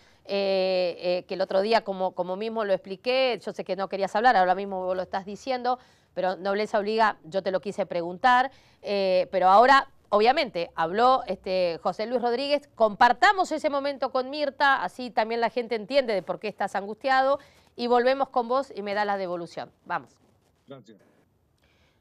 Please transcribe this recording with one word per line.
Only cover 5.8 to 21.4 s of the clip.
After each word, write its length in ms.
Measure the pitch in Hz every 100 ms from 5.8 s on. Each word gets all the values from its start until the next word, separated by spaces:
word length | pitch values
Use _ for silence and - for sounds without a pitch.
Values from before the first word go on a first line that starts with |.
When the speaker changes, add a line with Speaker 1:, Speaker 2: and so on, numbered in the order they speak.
| _ _ _
Speaker 1:
pero 240 | - 185 170
nobleza 420 | 196 196 214 220
obliga, 380 | 208 220 214 -
yo 180 | 156 190
te 80 | 190
lo 120 | 185
quise 240 | 208 190 185
preguntar, 640 | 180 170 180 254 247 262 - _ _
eh, 460 | - 202 190 185 175
pero 160 | 190 185
ahora, 400 | 196 254 269 - _ _
obviamente, 600 | 208 226 294 254 175 170
habló, 480 | - 165 196 247 262 247
este, 540 | 190 196 185 180 160
José 240 | 202 175 214
Luis 140 | 247
Rodríguez, 480 | 240 240 277 285 -
compartamos 760 | - 220 202 240 240 381 392 359
ese 200 | 311 302
momento 420 | 277 277 269 269
con 160 | 262 254
Mirta, 560 | 302 285 - 277 269
así 260 | 185 - 247
también 300 | 214 220 233
la 80 | 226
gente 260 | 247 226
entiende 380 | 226 202 277 247
de 100 | 196
por 160 | 175 170
qué 100 | 214
estás 280 | - 196 202
angustiado, 640 | 196 214 277 262 262 285 - _ _
y 120 | - 240
volvemos 420 | 247 247 269 262
con 200 | 254 233
vos 220 | 254 269 -
y 60 |
me 100 | 202
da 140 | 202 208
la 100 | 202
devolución. 540 | 185 175 165 - 123 _ -
Vamos. 260 | 170 123 _ _ _ _ _ -
Speaker 2:
Gracias. 300 | 135 120 101 _ _ _ _